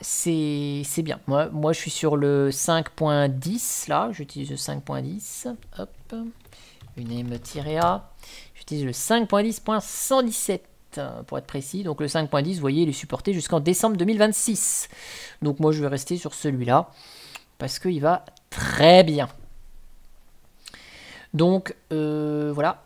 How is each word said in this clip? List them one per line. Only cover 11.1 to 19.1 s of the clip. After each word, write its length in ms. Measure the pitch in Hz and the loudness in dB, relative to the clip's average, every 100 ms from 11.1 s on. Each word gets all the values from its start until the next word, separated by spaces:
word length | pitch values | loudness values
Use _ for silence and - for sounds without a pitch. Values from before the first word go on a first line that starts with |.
| 117 | -10
pour 160 | 123 139 | -8 -10
être 80 | - | -6
précis. 360 | 139 135 185 | -8 -6 -6
Donc 180 | 185 147 | -6 -4
le 80 | 147 | -2
cinq 200 | 165 147 | 0 0
point 120 | 143 | 0
dix, 120 | 151 | 0
vous 60 | 185 | 0
voyez, 220 | 139 147 | 0 2
il 60 | 165 | 2
est 40 | |
supporté 400 | 131 - 123 - | 0 -6 -4 -2
jusqu'en 260 | 180 - 160 | -2 0 2
décembre 380 | 156 185 220 196 | 2 2 2 2
deux 80 | |
mille 140 | 180 220 | 2 4
vingt-six. 720 | 214 214 - 202 - - - - - - - - | 4 2 0 0 0 -2 -6 -14 -16 -16 -16 -4
Donc 180 | 147 143 | -2 2
moi, 120 | 156 | 2
je 80 | 156 | 2
vais 80 | 143 | 0
rester 300 | 139 - 175 | -2 -4 -6
sur 160 | 156 | -6
celui-là 560 | - 151 131 120 135 170 - - - - - _ - | -6 -2 0 4 4 4 -12 -20 -20 -20 -20 _ -10
parce 200 | 131 - | -8 -4
qu'il 220 | 185 156 | -2 2
va 240 | 147 180 - - - | 2 2 -2 -20 -14
très 560 | - - - 156 180 | -6 -4 6 10 10
bien. 240 | 160 | 10